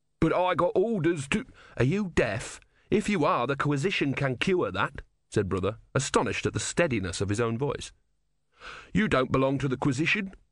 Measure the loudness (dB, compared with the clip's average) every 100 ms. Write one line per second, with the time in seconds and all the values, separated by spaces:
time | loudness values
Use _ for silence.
0 | _ 0 2 2 2 2 2 2 2 2
1 | 0 0 -2 -4 -4 -16 -12 0 2 2
2 | 0 0 0 -2 -8 -14 _ _ -2 0
3 | 2 2 2 2 0 0 0 0 0 0
4 | -2 0 -2 0 0 2 0 0 -4 -4
5 | -18 _ _ -2 0 0 -2 -4 -4 -2
6 | 2 2 2 -2 -2 -2 -4 0 0 0
7 | -4 -4 -2 0 -2 -2 -4 -6 -10 _
8 | _ _ _ _ _ _ -18 -18 -4 0
9 | 2 2 2 2 2 0 -2 0 0 0
10 | 0 0 -2 -12 _